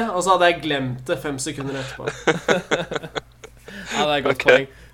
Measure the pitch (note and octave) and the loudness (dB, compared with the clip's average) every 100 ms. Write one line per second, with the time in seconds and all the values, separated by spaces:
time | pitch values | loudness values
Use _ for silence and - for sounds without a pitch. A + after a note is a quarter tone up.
0 | A3+ F3+ F#3 F3+ F3 E3 D#3+ C#3 B2+ A#2+ | 2 0 4 6 4 2 -2 -2 -2 -6
1 | - E3+ D3+ C3 D#3 C#3 C#3 C3+ C3 - | -4 -4 -4 -6 -6 -6 -6 -6 -8 -8
2 | - - - E3 - E3 - D#3+ E3+ E3 | -8 -2 0 0 2 0 0 -4 -2 -8
3 | D#3+ - - - - - - G3 F#3 - | -8 -10 -12 -20 -20 -20 -18 -14 -6 -2
4 | D3+ D3 C#3 C#3 - B2+ C3+ - - | 0 2 0 2 6 6 4 -12 -10